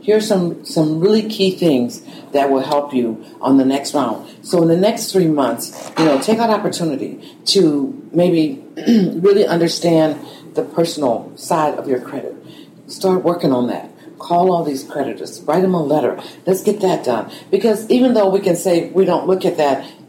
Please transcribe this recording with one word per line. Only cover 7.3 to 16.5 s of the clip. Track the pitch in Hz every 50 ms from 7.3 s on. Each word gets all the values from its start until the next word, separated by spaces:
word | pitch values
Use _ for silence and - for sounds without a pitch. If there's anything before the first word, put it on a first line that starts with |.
| - - -
to | - - 196 180 156 147 143 135 127 - - - -
maybe | - 165 175 180 165 165 156 151 135 - - - -
<clears throat> | - - -
really | 233 220 185 165 - 165 175 202 202 214 214 -
understand | 165 170 170 165 - - - 170 165 160 156 156 147 - - - - - - - -
the | 151 -
personal | - - - 165 165 - 156 147 127 113 101 92 - -
side | - - - 180 160 156 147 - -
of | - 143
your | 131 123
credit. | - - - - - - - - - - - - - - - - - -
Start | - - - 190 185 185 -
working | 165 175 170 - 151
on | 131 123 123 117
that. | 98 - - - - - - - - -
Call | - - 170 175 180 185
all | 180 170 160
these | 151 139 131 -
creditors. | - - 147 131 117 107 - - - - -
Write | - - 151 180
them | 185 190 185
a | 170 151
letter. | 135 147 151 127 113 - - - - - - -
Let's | 175